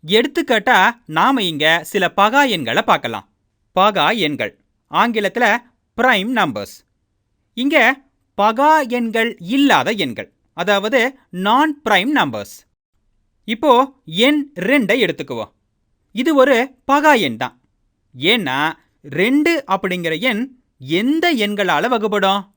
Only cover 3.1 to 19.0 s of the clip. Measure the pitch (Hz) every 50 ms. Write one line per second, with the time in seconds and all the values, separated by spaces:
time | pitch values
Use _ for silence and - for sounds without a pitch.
3.1 | 113 101 - _ _ _ _ _ _ _ _ _ _ 185 190 214 208 185 147 156
4.1 | 220 233 165 151 147 - 117 101 - _ _ _ _ _ _ _ 143 165 202 240
5.1 | 226 220 208 190 190 233 247 214 208 240 - _ _ _ _ _ _ - 233 262
6.1 | 247 202 185 226 262 233 196 156 113 107 101 - - - _ _ _ _ _ _
7.1 | _ _ _ _ _ _ _ _ _ - 247 285 311 294 233 233 277 269 _ _
8.1 | _ _ _ _ _ - 196 214 226 226 277 302 311 311 285 226 240 247 233 226
9.1 | 208 226 226 233 - - 175 170 233 269 285 277 214 151 127 180 233 202 175 131
10.1 | 113 - 101 - _ _ _ _ _ - 170 190 208 196 196 220 226 254 233 254
11.1 | 262 _ _ _ - 180 185 202 220 254 302 320 294 - _ 226 214 185 185 262
12.1 | 302 262 185 143 113 104 101 - - - _ _ _ _ _ _ _ _ _ _
13.1 | _ _ _ _ _ _ _ - 226 226 - 302 247 240 262 269 - _ _ -
14.1 | 160 175 226 277 302 302 285 285 _ 180 175 202 269 294 233 185 208 269 226 170
15.1 | 151 - 156 - 127 117 107 - _ _ _ _ _ _ _ _ _ _ _ _
16.1 | _ 202 254 330 311 277 254 285 269 226 247 269 - _ _ - 269 294 294 302
17.1 | 294 240 175 139 113 110 131 120 _ _ _ _ _ _ _ _ _ _ _ _
18.1 | _ 127 131 170 226 247 190 135 127 139 147 160 160 _ _ _ _ _